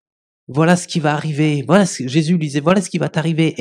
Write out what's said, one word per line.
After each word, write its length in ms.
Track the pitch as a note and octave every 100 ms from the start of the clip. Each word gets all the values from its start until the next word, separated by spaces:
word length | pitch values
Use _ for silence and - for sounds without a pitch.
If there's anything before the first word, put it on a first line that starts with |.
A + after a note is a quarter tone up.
| _ _ _ _ -
voilà 280 | C3 D#3+ F3
ce 120 | -
qui 120 | E3+
va 140 | D3
arriver. 500 | D3 D#3+ C#3+ D#3 D3
Voilà 240 | B2 F#3+ F#3
ce 160 | -
que 40 | B2+
Jésus 260 | D3 D3+
lui 120 | F3+ D3+
disait, « 140 | C#3
Voilà 200 | C#3+ G3
ce 120 | F3+
qui 80 | F3
va 100 | D3+
t'arriver. » 460 | E3 D#3 D#3+ D#3+ D#3